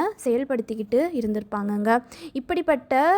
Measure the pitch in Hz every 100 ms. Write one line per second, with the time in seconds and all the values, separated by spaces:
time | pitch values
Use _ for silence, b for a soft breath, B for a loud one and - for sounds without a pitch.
0 | 381 - 254 233 269 254 220 220 208 240
1 | 339 302 220 214 208 208 202 208 208 240
2 | 247 B 330 269 254 349 320 277 - 262
3 | 311